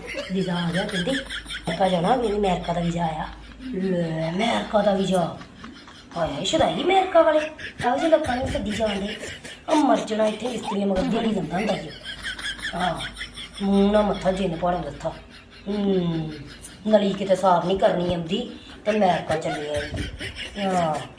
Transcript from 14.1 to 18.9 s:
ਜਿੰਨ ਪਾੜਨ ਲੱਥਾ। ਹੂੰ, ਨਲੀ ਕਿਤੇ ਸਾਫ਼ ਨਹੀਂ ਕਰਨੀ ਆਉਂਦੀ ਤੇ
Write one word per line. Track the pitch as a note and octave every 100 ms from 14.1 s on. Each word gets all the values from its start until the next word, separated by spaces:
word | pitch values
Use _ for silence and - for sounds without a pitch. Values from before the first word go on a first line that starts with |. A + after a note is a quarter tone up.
| - F#3
ਜਿੰਨ | F#3+ F3+ E3
ਪਾੜਨ | F3 F3+ C#3+
ਲੱਥਾ। | - D#3+ - - - - - G3+
ਹੂੰ, | G#3 G3+ F#3 E3+ D#3+ D#3 D3+ C#3+ - - - G#3+
ਨਲੀ | G#3+ G3
ਕਿਤੇ | F#3 F#3+ F#3
ਸਾਫ਼ | F#3+ F3 E3
ਨਹੀਂ | F#3+
ਕਰਨੀ | G#3 F3 F3
ਆਉਂਦੀ | F3 D#3 G#3+ - - - -
ਤੇ | -